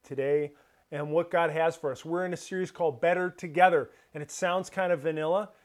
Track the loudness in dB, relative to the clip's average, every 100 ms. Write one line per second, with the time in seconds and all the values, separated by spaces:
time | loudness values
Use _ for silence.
0 | -8 -4 0 0 0 -10 _ _ _ -8
1 | -2 0 2 2 2 2 0 0 -6 -6
2 | -4 -4 -2 -6 -6 -6 -6 -2 -2 2
3 | 2 2 -2 -6 -4 4 6 6 2 -8
4 | _ -14 -12 -4 -2 0 -2 -4 0 0
5 | -2 -2 0 -2 -2 -12